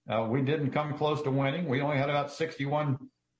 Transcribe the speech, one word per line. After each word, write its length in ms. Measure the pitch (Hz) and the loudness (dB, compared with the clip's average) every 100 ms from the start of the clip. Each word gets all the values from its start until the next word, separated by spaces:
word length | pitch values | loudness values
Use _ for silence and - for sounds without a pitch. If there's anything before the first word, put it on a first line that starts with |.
| - | -2
Uh, 160 | 110 110 | 0 2
we 140 | 135 | 2
didn't 300 | 131 156 135 | 2 2 0
come 220 | 151 151 | 0 -2
close 280 | 135 151 151 | 0 0 0
to 80 | 135 | 0
winning. 380 | 135 139 175 165 | 0 0 0 0
We 120 | 160 | 0
only 180 | 143 139 | 0 0
had 120 | 143 | 2
about 220 | 143 139 | 0 -2
sixty-one 640 | - 160 - 139 151 147 131 - _ _ _ | -2 -4 -4 -2 0 0 -2 -4 _ _ _